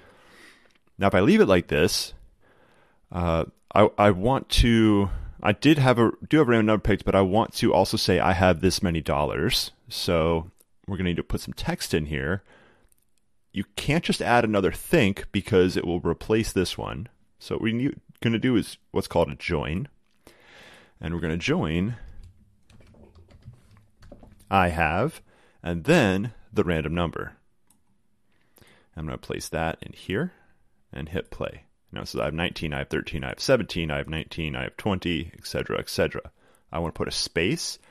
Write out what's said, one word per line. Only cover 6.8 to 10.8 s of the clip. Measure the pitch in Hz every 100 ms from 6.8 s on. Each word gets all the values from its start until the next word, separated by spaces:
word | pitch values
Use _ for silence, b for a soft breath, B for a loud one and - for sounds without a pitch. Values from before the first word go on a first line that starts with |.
picked, | - 98
but | - 95
I |
want | 95 101 101 -
to | 113
also | 90 95 110
say | - 90
I | 50
have | 95 92 82
this | 92 -
many | 90 82
dollars. | 76 71 71 62 87 - - _ -
So | - - 85 80 82 87 _ _ _